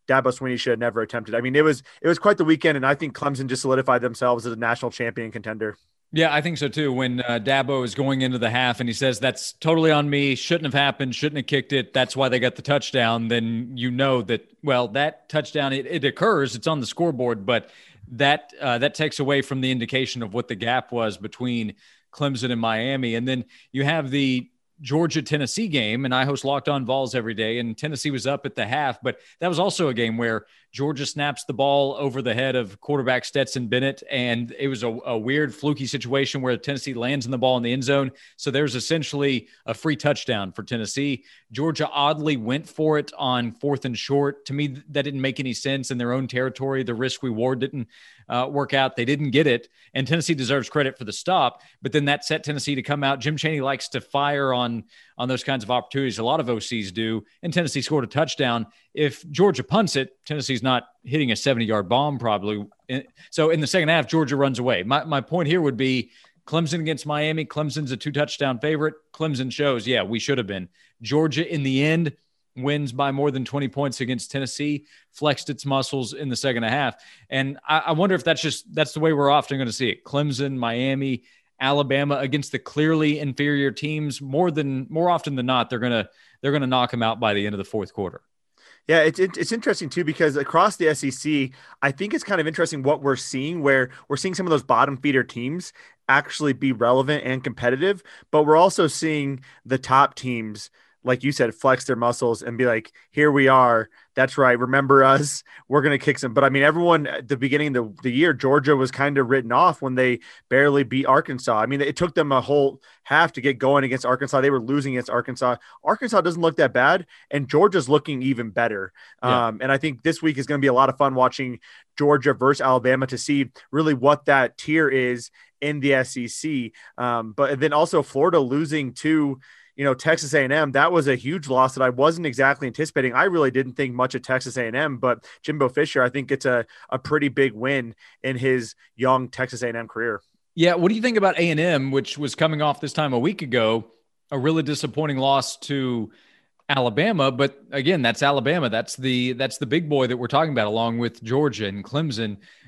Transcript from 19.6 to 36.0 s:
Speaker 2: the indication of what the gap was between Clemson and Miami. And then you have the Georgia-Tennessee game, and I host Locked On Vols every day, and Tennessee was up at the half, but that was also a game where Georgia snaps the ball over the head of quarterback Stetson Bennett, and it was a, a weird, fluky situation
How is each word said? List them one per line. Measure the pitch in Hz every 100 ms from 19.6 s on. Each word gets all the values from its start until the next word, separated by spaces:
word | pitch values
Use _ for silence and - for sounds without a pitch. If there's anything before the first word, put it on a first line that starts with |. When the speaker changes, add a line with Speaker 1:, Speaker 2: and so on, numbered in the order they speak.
Speaker 2:
the | 131
indication | 127 117 131 135 123
of | 110 110
what | -
the | 104
gap | 113 127 -
was | 120 110 95
between | 101 - 123 120 110 - _ _ _
Clemson | - 143 131 123
and | 117
Miami. | 113 110 123 135 123 113
And | 123
then | 127 117 - _
you | 135 139
have | 160 135
the | 143 135 127 123 _ _ _
Georgia-Tennessee | 131 147 170 156 - 147 135 - 220
game, | 143 107 117 135
and |
I | 127 131
host | 139
Locked | 135 139 147
On | 143 120
Vols | 131 131
every | 123 113 107
day, | 110 120
and | 117 110
Tennessee | 151 143 151
was | 131 117
up | 143 131
at | -
the | 107
half, | 139 143 120
but | 127 - _ -
that | 175
was | 160
also | 190 - 160
a |
game | 117 117 113
where | 117 110 - _ _
Georgia | 113 143 139 139
snaps | 151 143 143
the | -
ball | 120 139 139 139 139
over | 143 127
the | 123
head | 110 135 127
of | 107 98
quarterback | - 147 127 127 -
Stetson | 143 131 131 117
Bennett, | 127 135 139 -
and | 135 123 117 120 -
it | 139
was | 127
a, | 117
a | 113 - 113
weird, | 110 143 147
fluky | - 143 147 131
situation | 139